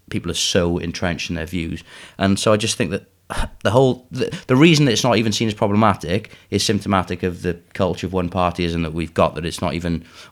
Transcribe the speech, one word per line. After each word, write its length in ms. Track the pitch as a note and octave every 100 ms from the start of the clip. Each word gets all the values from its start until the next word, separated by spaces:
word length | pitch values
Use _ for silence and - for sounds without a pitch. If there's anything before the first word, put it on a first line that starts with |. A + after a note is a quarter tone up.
| _
people 180 | - F2
are 60 | D#2+
so 420 | - G2+ F2 F2
entrenched 520 | E2+ - F#2 E2 -
in 40 | E2
their 120 | E2
views. 360 | F2+ E2 E2 - - - -
And 180 | F#2+ F#2+
so 160 | -
I 40 | G#2+
just 200 | G#2+ -
think 140 | F#2+
that 140 | G2 - _ - - - -
the 80 | G2+
whole, 360 | A#2 C3 A#2+ -
the, 240 | B2+ - E3+ -
the 80 | C3
reason 300 | E3+ D3 C#3+
that 80 |
it's 100 | A2
not 140 | B2+ G#2+
even 160 | A2
seen 160 | G#2 A2+
as 40 |
problematic 760 | G#2 A2 G#2 A2 F#2 D#2+ F#2 - - _
is 140 | G2+
symptomatic 600 | - G#2 G2 F#2+ F2 F2+
of 180 | F#2 F2
the 140 | F2+ E2+ _
culture 340 | - F#2 F2+ F2+
of 60 |
one 160 | F#2 F2
partyism 540 | F#2+ F2 F2 F2 E2+
that 100 | E2
we've 200 | D#2+ D#2+
got, 220 | - D#2+ D#2
that 100 | E2
it's 160 | -
not 120 | F2+
even, 320 | E2 F2 E2 - - -